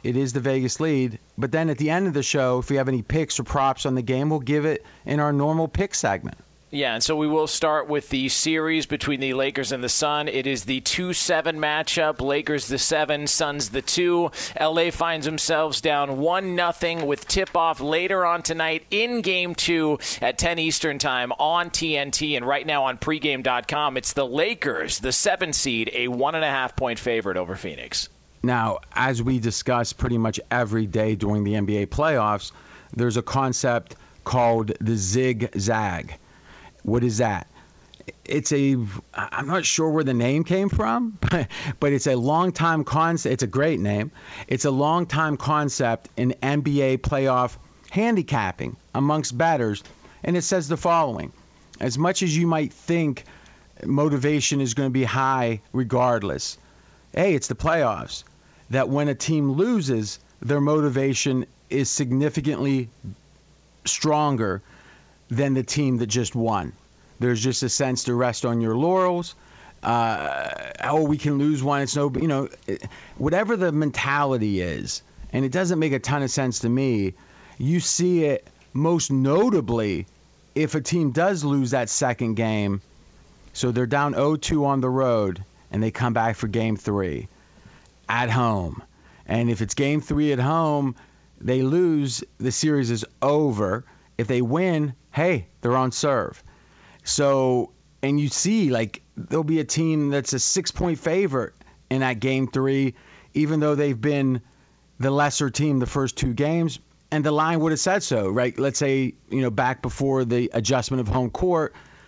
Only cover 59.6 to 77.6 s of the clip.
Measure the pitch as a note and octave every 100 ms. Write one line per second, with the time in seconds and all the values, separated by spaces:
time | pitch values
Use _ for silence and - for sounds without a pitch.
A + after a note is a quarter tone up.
59.6 | G#3+ A#3 C#3 A#2 G#2 - - _ A#2 C#3+
60.6 | C#3+ D#3 D3 C3 C#3 C3 - C3 - -
61.6 | _ C3+ C3 - C#3 C3 D3 D3 C#3 D3
62.6 | C#3 C3+ A#2 - G2+ G2 _ - _ _
63.6 | _ _ - - D#3 D3+ D3+ C3 G#2+ F#2+
64.6 | - - - - - _ _ A#2+ C#3 C3
65.6 | B2+ - C#3+ B2 A#2 A#2+ A2+ B2 A2+ G#2+
66.6 | E2 - _ _ - - A#2+ A#2+ A#2+ A#2+
67.6 | B2+ - C3+ B2+ - A#2+ B2 A2+ B2+ A#2
68.6 | A2+ A2+ D#3+ F#3 F3+ F3 E3+ - - -
69.6 | - - - A#2 A2+ G#2 C#2+ C#2 C2+ -
70.6 | - - - D3+ D3+ D3 D3 C#3+ D3 D3+
71.6 | C3+ C#3+ C#3 D3 C#3+ B2+ E3 C#3 C#3 -
72.6 | - G2 - - - - C3+ F3 G#3+ A3+
73.6 | F3+ D3+ D3+ - C#3 C#3+ C#3+ C3 G#2+ G2
74.6 | F2+ C#2 - - - - - B2 C3+ D3
75.6 | F#3 F3 D#3 C3+ - C#3+ C3+ - C3 A2
76.6 | A#2 B2 C3+ A2+ G2 F2+ - - - -